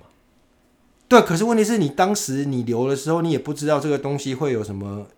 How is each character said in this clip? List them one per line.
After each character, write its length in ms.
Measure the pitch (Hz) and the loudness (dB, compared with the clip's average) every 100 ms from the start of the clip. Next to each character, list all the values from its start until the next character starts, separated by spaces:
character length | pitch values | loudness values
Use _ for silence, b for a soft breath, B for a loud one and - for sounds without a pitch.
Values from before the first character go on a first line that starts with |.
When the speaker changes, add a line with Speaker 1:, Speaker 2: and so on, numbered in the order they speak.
Speaker 1:
嘛。 60 | - _ _ _ _ _ _ _ _ _ - | -20 _ _ _ _ _ _ _ _ _ 6
Speaker 2:
对， 80 | 247 | 6
可 120 | - | 6
是 80 | 170 | 2
问 140 | 220 226 | 2 2
题 80 | |
是 140 | 214 226 | 2 2
你 100 | 147 | 0
当 260 | 143 190 | 0 0
时 300 | 208 - 135 | 0 -4 -4
你 180 | 139 131 | -2 -2
留 220 | 117 117 127 | -2 0 0
的 80 | |
时 160 | 139 156 | -2 0
候， 120 | 165 | 0
你 80 | 165 | 0
也 80 | 139 | -2
不 160 | - | -4
知 120 | 143 147 | -6 0
道 140 | 147 | 0
这 80 | 151 | 0
个 100 | 143 | -2
东 200 | 139 143 | -2 -6
西 160 | 139 | -6
会 180 | 127 143 | -4 -2
有 100 | 120 | -2
什 120 | 104 | -4
么 320 | 98 101 101 101 | -8 -10 -10 -14